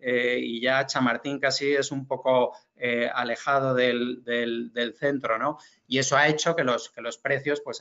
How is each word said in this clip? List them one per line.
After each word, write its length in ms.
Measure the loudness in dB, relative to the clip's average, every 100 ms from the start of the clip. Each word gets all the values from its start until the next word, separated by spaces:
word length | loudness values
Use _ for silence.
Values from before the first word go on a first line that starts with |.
eh, 400 | -2 0 2 0
y 200 | -2 -2
ya 240 | 0 2 0
Chamartín 520 | 0 0 0 -4 -2
casi 340 | 0 0 2
es 200 | 2 0
un 160 | -4 -4
poco, 480 | -2 2 4 2 -2 _
eh, 340 | -6 -2 0 0
alejado 600 | -2 -2 -4 0 2 2
del, 500 | 2 2 2 -2 -6
del, 480 | -4 -2 -2 -4 -6
del 220 | -4 -4
centro, 440 | -2 -2 0 -2 0
¿no? 200 | -2 -4 -12 _ _
Y 120 | 0
eso 180 | 2 4
ha 100 | 4
hecho 300 | 4 0 0
que 80 |
los, 260 | 0 0 -4
que 100 | -10
los 160 | -10 -6
precios, 440 | -2 -2 -2 -4
pues, 200 | -6 -8